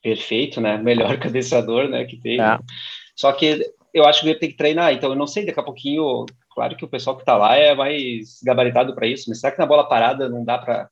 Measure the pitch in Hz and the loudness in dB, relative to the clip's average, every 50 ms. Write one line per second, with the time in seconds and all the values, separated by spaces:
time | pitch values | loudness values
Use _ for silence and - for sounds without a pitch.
0 | _ 113 110 107 - - 113 113 139 139 - 120 113 107 104 107 110 120 120 117 | _ -4 -4 -4 -4 -4 -2 -2 -2 -4 -4 -4 -2 -2 -2 0 0 0 2 2
1 | 113 104 135 127 - 123 117 131 123 123 - 120 110 107 117 120 139 143 131 123 | 2 0 -2 -2 -4 -4 -4 -4 -2 0 0 0 0 0 -2 -2 -2 -2 -2 -6
2 | 123 123 - - - 117 117 123 113 110 113 110 - - - - - - - - | -6 -8 -12 -12 -6 -4 -2 0 2 2 2 0 -4 -14 -18 -18 -18 -18 -18 -20
3 | - _ _ - - 139 139 - 160 156 151 151 - - - _ _ _ - 165 | -20 _ _ 0 0 0 2 2 0 0 0 0 -2 -6 -8 _ _ _ 2 6
4 | 151 147 143 - 160 156 160 - - 151 - - 147 151 156 165 175 165 135 123 | 6 6 6 4 2 0 0 0 -4 -8 -4 -2 0 0 0 2 2 2 2 0
5 | 143 135 135 139 147 143 - 214 202 175 - 151 143 147 127 123 - 139 143 156 | -2 -4 -2 -2 -4 -4 -4 -6 -6 -4 -6 -6 -6 -8 -12 -10 -6 -4 -4 -2
6 | 156 143 127 117 113 - - _ _ _ _ - 120 113 - - - - - 123 | -2 -2 -2 -4 -6 -10 -14 _ _ _ _ -6 -6 -6 -6 -10 -14 -10 -10 -8
7 | 127 135 131 131 - - 123 104 104 107 120 143 151 147 143 131 139 139 151 147 | -6 -6 -8 -4 0 2 4 4 6 6 6 6 6 6 4 4 0 -2 -2 -4
8 | 135 127 120 113 110 - - - - 127 123 127 127 123 120 - 127 135 131 - | -6 -6 -8 -8 -10 -14 -20 -6 0 0 2 4 2 2 2 2 0 0 -2 -4
9 | - - 135 135 - 117 110 - - 135 - - 165 147 151 147 139 - 131 117 | -2 -2 -2 -4 -8 -10 -10 -4 -4 -4 -2 -2 0 4 4 4 4 4 2 2
10 | 113 120 131 135 135 127 120 120 117 117 120 120 - - 117 117 - - | 2 2 0 -2 -4 -6 -6 -8 -4 -4 -4 -4 -2 -4 -4 -4 -4 -10